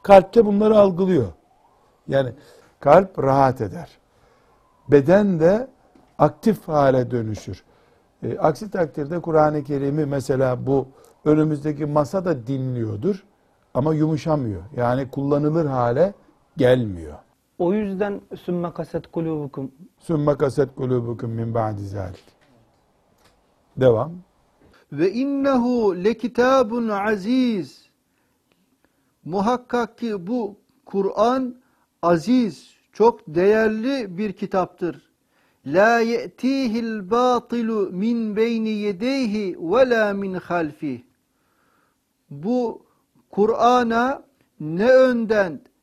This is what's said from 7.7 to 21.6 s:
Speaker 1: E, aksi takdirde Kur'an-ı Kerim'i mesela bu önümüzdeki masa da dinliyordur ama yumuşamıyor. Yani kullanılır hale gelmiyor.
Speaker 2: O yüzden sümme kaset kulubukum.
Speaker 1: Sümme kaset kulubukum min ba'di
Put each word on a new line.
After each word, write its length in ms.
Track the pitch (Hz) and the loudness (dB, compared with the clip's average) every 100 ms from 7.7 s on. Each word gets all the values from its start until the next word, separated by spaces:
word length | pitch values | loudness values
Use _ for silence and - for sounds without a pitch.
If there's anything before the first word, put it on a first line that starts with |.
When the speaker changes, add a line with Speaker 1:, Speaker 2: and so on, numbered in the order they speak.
| _ _ _ _ - | _ _ _ _ -12
Speaker 1:
E, 140 | 113 196 | -10 -4
aksi 340 | 160 - 208 | -4 -6 -8
takdirde 480 | 196 160 - 143 175 | -8 -6 -8 -8 -8
Kur'an-ı 440 | 165 156 151 151 | -2 0 2 -2
Kerim'i 420 | 135 143 139 151 143 | -6 -6 -4 -4 -4
mesela 600 | 143 123 131 131 123 123 | -4 -2 -2 -2 -2 -2
bu 200 | 139 131 - - _ 151 | -2 -2 -12 -20 _ 0
önümüzdeki 600 | 156 156 147 151 143 147 | 2 2 -2 -6 -6 -2
masa 400 | 151 147 196 180 | -2 -2 -2 -4
da 220 | 139 113 | -4 -4
dinliyordur 760 | 135 131 123 110 104 165 196 _ _ _ _ _ | -6 -6 -6 -6 -4 -4 -6 _ _ _ _ _
ama 200 | 160 151 | -4 0
yumuşamıyor. 680 | 156 156 156 165 151 117 92 95 123 | 0 0 -2 -2 -2 -2 -8 -10 -4
Yani 340 | 120 127 131 | -2 -2 -4
kullanılır 540 | 139 143 147 151 160 151 | -6 -2 0 0 0 -2
hale 480 | 131 120 123 190 - _ _ _ 151 | 0 0 2 0 -2 _ _ _ 0
gelmiyor. 600 | 123 127 107 87 76 73 _ _ _ - | 4 4 0 -8 -12 -18 _ _ _ -4
Speaker 2:
O 140 | 175 | -2
yüzden 480 | 208 202 190 208 196 - 190 | -2 -4 -4 -4 -6 -12 -14
sümme 320 | - 175 170 | -6 -6 -6
kaset 380 | 170 160 165 - | -8 -8 -10 -8
kulubukum. 600 | 170 160 156 143 143 135 - 190 _ | -6 -6 -6 -8 -10 -12 -14 -20 _
Speaker 1:
Sümme 380 | - 156 147 139 | -4 -2 0 0
kaset 380 | 139 139 135 - | 0 0 -2 -2
kulubukum 540 | 127 127 117 113 117 | -2 -2 -4 -8 -8
min 240 | 113 117 | -6 -4
ba'di 340 | 113 | -2